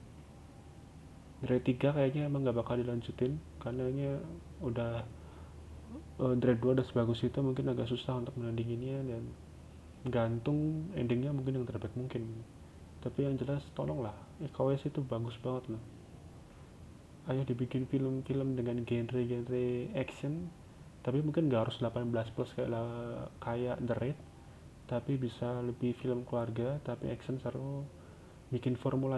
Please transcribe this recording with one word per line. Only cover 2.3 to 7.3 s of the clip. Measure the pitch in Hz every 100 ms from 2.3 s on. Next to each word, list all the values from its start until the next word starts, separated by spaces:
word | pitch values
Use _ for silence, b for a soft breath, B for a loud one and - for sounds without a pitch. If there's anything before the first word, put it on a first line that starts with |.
emang | 139 135
nggak | 117
bakal | 113 120
dilanjutin, | 123 120 - - 127 151 - -
karena | 127 127 127 135 139 139 165 - - -
udah, | 139 117 117 117 113 B B B B - - - - 269 - -
eh, | 131 127
Dread | 123 117
dua | 123 131
udah | 127
sebagus | 123 117 117
itu, | 123